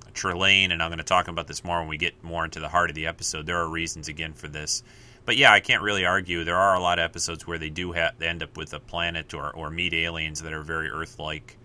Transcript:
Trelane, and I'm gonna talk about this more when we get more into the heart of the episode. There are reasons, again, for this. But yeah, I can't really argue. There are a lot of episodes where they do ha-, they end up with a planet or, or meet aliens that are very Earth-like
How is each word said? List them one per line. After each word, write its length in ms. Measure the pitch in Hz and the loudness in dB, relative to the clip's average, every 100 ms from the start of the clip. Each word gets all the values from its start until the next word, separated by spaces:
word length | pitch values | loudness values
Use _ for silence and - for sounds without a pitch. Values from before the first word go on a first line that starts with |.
| - | -16
Trelane, 580 | - 95 87 95 98 95 | -6 -4 2 6 6 6
and 100 | 85 | 2
I'm 80 | 82 | -2
gonna 120 | 82 | -4
talk 260 | 78 90 90 | 2 2 2
about 180 | 85 80 | -4 -6
this 180 | 76 | -8
more 160 | 87 85 | -2 -2
when 80 | 78 | -2
we 80 | 78 | -2
get 260 | 82 - | -4 -4
more 220 | 82 82 | -8 -4
into 160 | 82 80 | -4 -4
the 80 | 76 | -2
heart 220 | 87 85 | 2 2
of 60 | 76 | 0
the 100 | 80 | -6
episode. 400 | 82 - 80 78 | -4 -6 -6 -4
There 120 | 87 | -2
are 100 | 80 | -2
reasons, 400 | 82 82 80 76 | -2 -6 -6 -10
again, 260 | 76 80 | -10 -10
for 120 | 76 76 | -10 -12
this. 360 | 76 76 - - - - - | -10 -6 -6 -8 -20 -20 -10
But 120 | - 117 | -2 6
yeah, 160 | 135 | 10
I 80 | 101 | 8
can't 220 | - 117 | 6 2
really 220 | 104 101 | 2 2
argue. 400 | 90 95 90 85 | 4 2 0 -2
There 120 | 82 87 | 0 4
are 180 | 98 | 4
a 60 | 92 | 4
lot 180 | 90 87 | 4 2
of 60 | |
episodes 420 | 82 87 82 82 - | 0 -2 -6 -6 -8
where 100 | 82 | -6
they 140 | 78 | -6
do 240 | 78 90 | -6 -4
ha-, 160 | 85 82 - | 0 0 0
they 80 | 82 | -4
end 160 | 85 | -4
up 140 | 78 - | -8 -10
with 180 | 80 | -10
a 60 | 73 | -10
planet 520 | - 85 85 85 76 | -10 -4 -4 -4 -8
or, 180 | 80 71 | -8 -8
or 160 | 80 76 | -8 -8
meet 240 | 82 87 | -4 -2
aliens 480 | 82 82 82 80 76 | 0 -2 -2 -6 -6
that 100 | 80 | -8
are 100 | 78 | -8
very 280 | 76 80 80 | -6 -4 -4
Earth-like 680 | 67 80 - 78 78 - - | -6 -8 -8 -8 -8 -12 -20